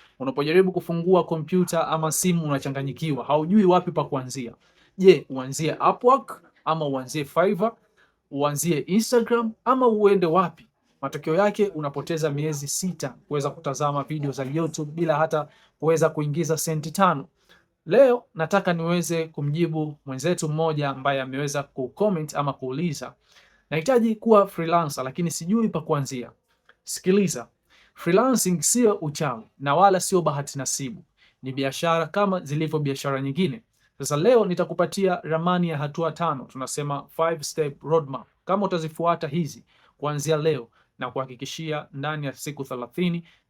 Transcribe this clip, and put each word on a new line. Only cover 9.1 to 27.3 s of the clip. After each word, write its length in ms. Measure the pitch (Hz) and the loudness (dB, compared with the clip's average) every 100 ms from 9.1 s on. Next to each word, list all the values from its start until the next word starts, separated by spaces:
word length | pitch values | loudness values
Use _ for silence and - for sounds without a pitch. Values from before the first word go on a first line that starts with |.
| 240 226 233 226 - | 2 2 0 0 -2
ama 240 | 233 262 247 | 0 2 4
uende 380 | 208 202 196 170 | 6 4 4 4
wapi? 400 | 175 175 - _ _ _ _ | 2 2 -4 _ _ _ _
Matokeo 340 | 135 147 160 | -8 -6 -2
yake 340 | 165 208 208 202 | 2 2 2 -2
unapoteza 640 | 156 151 143 143 165 156 | -2 -6 -6 -4 -2 -2
miezi 380 | 143 156 147 139 | -2 -4 -4 -6
sita 400 | - 185 151 135 | -4 -4 -6 -8
kuweza 420 | - - 147 139 | -10 -6 -4 -4
kutazama 520 | - 143 131 147 143 | -6 -6 -2 -2 -2
video 280 | 135 156 143 | -4 -4 -4
za 120 | 135 | -4
YouTube 480 | 131 156 165 160 151 | -4 -2 -2 -4 -8
bila 240 | 160 165 147 | -2 0 2
hata 320 | 160 156 147 _ _ _ | 2 0 -4 _ _ _
kuweza 300 | 151 160 156 | 2 4 2
kuingiza 480 | 160 151 147 156 156 | 0 -4 -2 -2 -2
senti 340 | 170 156 156 | -2 -4 -4
tano. 360 | 170 185 143 - _ _ _ _ _ 156 | 2 2 2 -6 _ _ _ _ _ 2
Leo 380 | 214 269 240 - | 6 6 4 -2
nataka 380 | 165 160 196 190 | -6 0 0 0
niweze 560 | 170 165 175 165 165 160 | 0 0 0 0 -2 -4
kumjibu 680 | 156 143 160 160 156 151 147 135 | -4 -2 0 0 -2 -4 -8 -10
mwenzetu 420 | 131 160 175 156 | -4 -2 0 -2
mmoja 420 | 156 165 151 143 | 0 0 0 -2
ambaye 300 | 135 139 135 | -2 -2 -2
ameweza 420 | 131 131 143 143 | -2 -4 -4 -4
kucomment 720 | 135 - 123 - 208 170 151 | -6 -8 -8 0 0 0 -4
ama 180 | 143 143 | -4 -4
kuuliza, 640 | 135 131 131 175 143 127 - _ _ _ _ - | -4 -6 -4 -4 -4 -10 -16 _ _ _ _ -8
"Nahitaji 440 | 156 160 247 226 214 | -4 2 2 2 0
kuwa 300 | 226 208 196 | 4 6 6
freelancer 580 | - 165 170 151 131 | -2 0 0 0 -4
lakini 260 | 131 143 170 | -6 -4 -4
sijui 380 | - 165 226 220 | -4 -2 0 0
pa 120 | 160 | -2
kuanzia." 500 | 165 147 131 127 113 - _ _ _ _ | -2 -2 -2 -8 -12 -16 _ _ _ _
Sikiliza, 640 | - - 180 202 180 | -12 -4 2 2 2